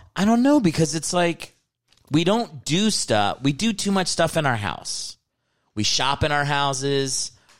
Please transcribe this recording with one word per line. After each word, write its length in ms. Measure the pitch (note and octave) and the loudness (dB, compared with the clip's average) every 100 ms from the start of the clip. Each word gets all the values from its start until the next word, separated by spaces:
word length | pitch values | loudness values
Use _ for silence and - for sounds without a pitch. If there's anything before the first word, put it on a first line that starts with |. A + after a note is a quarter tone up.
| - | -12
I 100 | - | -2
don't 180 | G3+ A#3 | 2 4
know, 160 | C4 D4 | 4 4
because 340 | F#3 D3 D#3+ | 4 2 0
it's 180 | D#3 - | -2 -2
like, 440 | F3 F3 E3 - _ _ _ _ _ _ | 0 0 -2 -10 _ _ _ _ _ _
we 100 | D3+ | 0
don't 420 | E3+ A3 G3+ D3+ | 2 2 -2 -8
do 260 | - E3 G#3+ | -4 0 2
stuff. 480 | - - A2 G2+ - | 0 0 2 2 0
We 100 | C3+ | -2
do 200 | C#3 A3 | 0 -2
too 180 | G#3 G3+ | -2 -2
much 160 | G3 F3+ | 0 0
stuff 300 | - D#3+ D#3+ | 0 0 0
in 100 | C#3+ | 0
our 80 | A#2 | -2
house. 600 | G2+ - - - - - _ _ _ _ _ | -4 -6 -10 -10 -12 -16 _ _ _ _ _
We 80 | - | -4
shop 400 | G#2 - C3 C#3+ | -2 0 0 0
in 80 | D#3 | 0
our 140 | D3 | 0
houses. 880 | C#3+ C#3+ C#3+ C3 C#3 C#3 C3+ B2+ - - _ _ | 0 0 0 -2 -2 -2 -2 -4 -8 -12 _ _